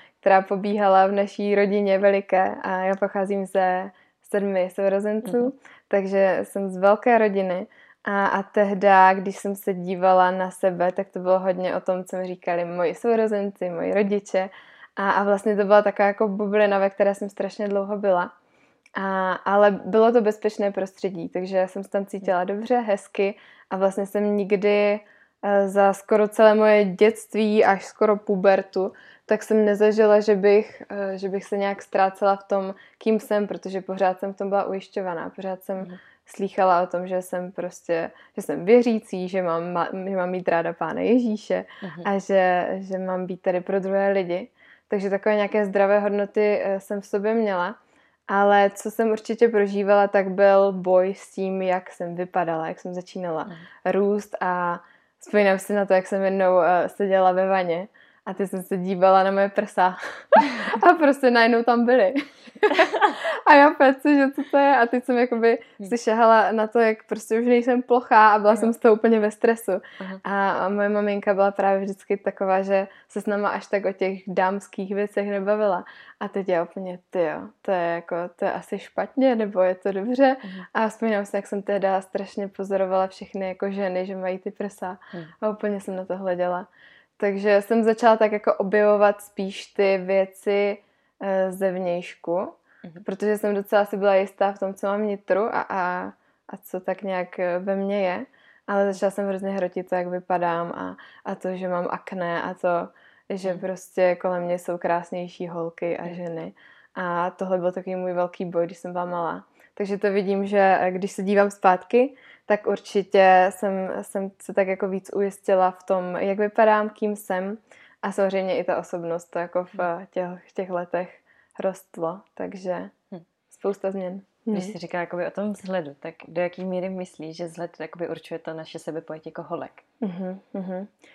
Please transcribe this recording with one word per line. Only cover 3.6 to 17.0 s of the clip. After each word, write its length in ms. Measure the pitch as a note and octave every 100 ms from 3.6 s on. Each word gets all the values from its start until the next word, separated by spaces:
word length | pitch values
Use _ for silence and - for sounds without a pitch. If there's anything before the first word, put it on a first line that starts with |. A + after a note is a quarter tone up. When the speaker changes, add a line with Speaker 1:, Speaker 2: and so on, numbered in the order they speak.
| F#3 F#3 G3 - _ _ _
Speaker 1:
sedmi 400 | G#3 G3+ F#3+ F#3
sourozenců, 640 | F#3+ G3 G3 G#3 G#3+ A3 A#3+
Speaker 2:
Mhm. 100 | B3 - - - _
Speaker 1:
takže 520 | G3+ F#3+ G3 F#3+ F3
jsem 260 | G#3 G3 G3
z 60 | F#3
velké 420 | G3 A3 B3 A3+
rodiny 480 | G#3+ G3 F#3 F3+ A3 _ _ _
a, 220 | - G3+ G3
a 160 | G3
tehda, 680 | - G#3+ G3+ G3 G3 F#3+ F#3+
když 220 | G3 F#3+ G3
jsem 200 | G3+ G3
se 180 | -
dívala 560 | F3+ F3 F3+ F#3 F#3 F3+
na 200 | F#3 F#3
sebe, 420 | - F#3+ F3 F3+
tak 160 | F3+ G3
to 100 | F#3
bylo 200 | F3+ F#3
hodně 380 | F#3+ F3+ F3+ F#3+
o 40 |
tom, 240 | F#3+ F#3
co 120 | F#3 F#3
mi 100 | F#3
říkali 380 | F3+ - F3
moji 300 | F3 F3 E3+
sourozenci, 760 | E3+ A#3 A3+ A3 G#3 G3+ - F3+
moji 240 | E3 F3+
rodiče 560 | G3 G3+ G3+ G3+ F#3 F#3+ - - _ - -
a, 140 | G3
a 140 | F#3+
vlastně 320 | G3+ G3 A3 G#3
to 80 |
byla 180 | G3 G#3
taková 240 | G#3 G3+ G3+
jako 220 | G3+ G#3+
bublina, 500 | G3 G3+ G#3 G3+ G3
ve 120 | G3
které 240 | G3